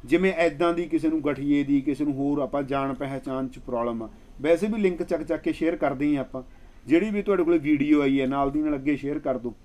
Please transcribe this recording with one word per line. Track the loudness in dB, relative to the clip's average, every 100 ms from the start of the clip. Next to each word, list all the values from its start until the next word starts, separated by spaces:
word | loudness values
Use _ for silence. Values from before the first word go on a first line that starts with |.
| 2
ਜਿਵੇਂ | 2 2
ਇੱਦਾਂ | 2 0 2 0
ਦੀ | 0 -2
ਕਿਸੇ | 0 0
ਨੂੰ | 0
ਗਠੀਏ | -2 -2 0 0
ਦੀ, | 2 0
ਕਿਸੇ | 0 -2 -2
ਨੂੰ |
ਹੋਰ | -2 -2 -2
ਆਪਾਂ | -2 -4
ਜਾਣ | -2 -2 -2
ਪਹਿਚਾਣ | -4 -6 -6 -6 -6 -6
'ਚ | -8
ਪ੍ਰੋਬਲਮ | -6 -2 -2 -4
ਆ, | -10 -14 -20 -6
ਵੈਸੇ | 2 2 2
ਵੀ | 2
ਲਿੰਕ | 0 0
ਚੱਕ | -4 -4
ਚੱਕ | -2 -2
ਕੇ | -2
ਸ਼ੇਅਰ | 0 0 0
ਕਰਦੇ | -2 0 0
ਹੀ | 0
ਆਪਾਂ। | -2 -10 -12 -20 -20 -20 2
ਜਿਹੜੀ | 2 2
ਵੀ | -2
ਤੁਹਾਡੇ | 0 2
ਕੋਲੇ | 4 2
ਵੀਡੀਓ | 2 2 4 4
ਆਈ | 4 2
ਹੈ, | 0
ਨਾਲ | 0 0
ਦੀ | 0
ਨਾਲ | -2 -2
ਅੱਗੇ | -2 -2
ਸ਼ੇਅਰ | -2 -4
ਕਰ | -2 -4
ਦਿਓ | -6 -10